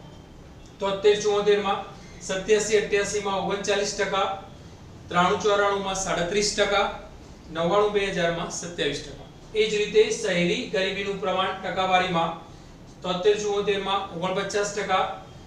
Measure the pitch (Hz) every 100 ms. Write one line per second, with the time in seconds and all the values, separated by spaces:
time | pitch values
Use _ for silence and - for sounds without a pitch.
0 | - - - - - - - - 196 196
1 | 214 208 208 202 202 202 202 202 - -
2 | - - - 190 185 214 202 214 - 202
3 | 202 208 202 196 180 202 208 196 208 -
4 | 196 196 196 196 - - - - - -
5 | - 175 185 202 214 202 202 196 196 190
6 | 180 165 175 208 202 - 202 202 202 -
7 | - - - - - 160 170 202 208 202
8 | 196 175 170 170 170 - 170 170 147 139
9 | - - - - - 214 214 208 202 214
10 | 233 - 208 175 175 233 233 196 196 196
11 | 202 180 190 185 190 185 190 180 185 180
12 | 175 170 165 165 - - - - - -
13 | 180 180 208 208 208 202 202 196 190 196
14 | 190 170 185 190 196 208 202 208 185 190
15 | 165 - - -